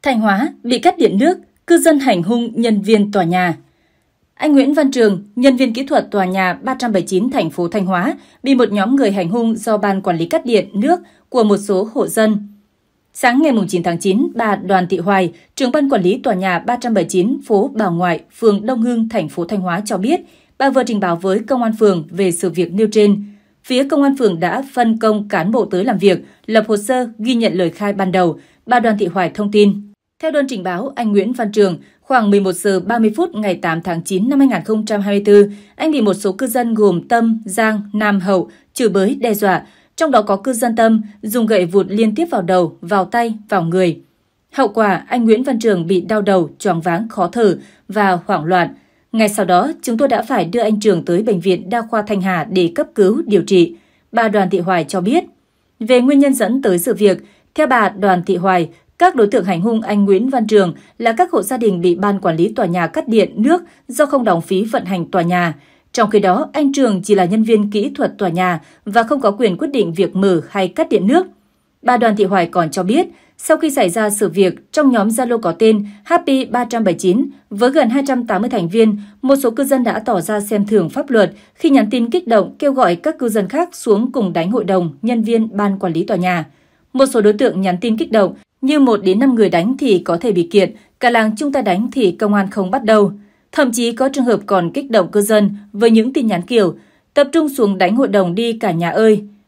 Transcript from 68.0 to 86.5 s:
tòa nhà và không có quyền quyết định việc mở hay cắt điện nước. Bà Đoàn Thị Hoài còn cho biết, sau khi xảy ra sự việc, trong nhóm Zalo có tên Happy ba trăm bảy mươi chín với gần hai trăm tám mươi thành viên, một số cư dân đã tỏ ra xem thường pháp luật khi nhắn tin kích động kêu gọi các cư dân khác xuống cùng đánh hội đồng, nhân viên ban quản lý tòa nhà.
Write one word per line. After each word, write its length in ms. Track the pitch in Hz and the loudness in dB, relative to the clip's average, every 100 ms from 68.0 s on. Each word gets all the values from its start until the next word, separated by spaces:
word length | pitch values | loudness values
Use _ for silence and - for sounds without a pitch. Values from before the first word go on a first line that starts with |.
| 220 - | -4 -2
tòa 120 | 190 | -4
nhà 320 | 170 185 165 - _ - | -2 -2 -2 -8 _ -2
và 180 | 214 | 0
không 180 | 226 285 | 0 0
có 100 | 226 | 0
quyền 260 | 202 233 175 | 0 -2 -2
quyết 100 | 302 | -4
định 260 | 277 180 | -2 -2
việc 220 | 165 175 185 | 0 -2 0
mở 260 | 196 175 143 | 0 0 -2
hay 180 | 202 190 | -4 -4
cắt 220 | 190 320 | -2 0
điện 180 | 214 185 | 0 2
nước. 200 | 311 370 _ _ _ _ _ | 2 0 _ _ _ _ _
Bà 160 | 247 247 | 0 2
Đoàn 180 | 226 208 | 2 2
Thị 80 | |
Hoài 240 | 190 196 170 | 2 2 0
còn 220 | 180 165 | -2 -2
cho 140 | 196 | -2
biết, 240 | 180 262 370 - _ _ | 0 0 -2 -8 _ _
sau 200 | - 311 | -2 0
khi 120 | 311 | 0
xảy 200 | 277 196 | 0 -2
ra 200 | 175 214 | 0 -2
sự 200 | 208 196 | -2 -2
việc, 420 | 165 185 175 _ | 2 0 0 _
trong 200 | - 285 | 0 2
nhóm 160 | 240 202 | 2 0
Zalo 300 | 226 247 233 | -2 -2 -2
có 140 | 190 | -2
tên 340 | 165 220 214 208 - | 0 2 2 -2 -12
Happy 420 | - 349 339 269 254 | -2 -2 0 -2 0
ba 200 | 240 240 | -4 -4
trăm 180 | 240 | -2
bảy 100 | 208 | -2
mươi 60 | 165 | 0
chín 260 | 185 196 320 - _ | 0 0 0 -6 _
với 200 | 202 240 | 0 2
gần 180 | 294 240 | 2 2
hai 140 | 262 277 | 0 0
trăm 200 | 254 233 | -2 -2
tám 140 | 190 | -2
mươi 80 | 240 | -2
thành 200 | 240 170 | -2 -2
viên, 280 | 214 220 202 - _ | 2 2 2 -8 _
một 140 | 262 277 | 0 2
số 160 | 254 | 2
cư 120 | 226 | -2
dân 200 | 277 269 | 0 0
đã 160 | 226 175 | 0 -2
tỏ 220 | - 202 | -2 -4
ra 180 | 165 214 | -2 -4
xem 260 | 202 214 202 | -2 -2 2
thường 240 | 220 165 | 0 0
pháp 200 | - 285 | -4 -2
luật 240 | 233 196 - _ _ | 2 2 0 _ _
khi 140 | 330 | 2
nhắn 200 | 277 214 | 2 2
tin 200 | 247 233 | -2 -2
kích 180 | 359 349 | -2 0
động 280 | 233 277 - | 0 0 -2
kêu 140 | 285 | -2
gọi 220 | 269 247 175 | 2 0 0
các 240 | 302 320 | -4 -4
cư 100 | 240 | -2
dân 200 | 214 185 | -2 -2
khác 260 | 285 349 - | -4 -4 -6
xuống 360 | - 202 247 | -2 0 0
cùng 220 | 277 196 | -2 -2
đánh 180 | 165 170 | -2 -2
hội 120 | 240 | -2
đồng, 260 | 180 190 175 139 | 0 0 -2 -4
nhân 200 | 220 240 | -4 -2
viên 360 | 214 233 220 196 | 0 0 0 -2
ban 220 | 208 196 | -2 -2
quản 140 | 180 | -4
lý 100 | 160 | -4
tòa 140 | 196 196 | -2 -2
nhà. 280 | 180 175 156 | -2 -2 -6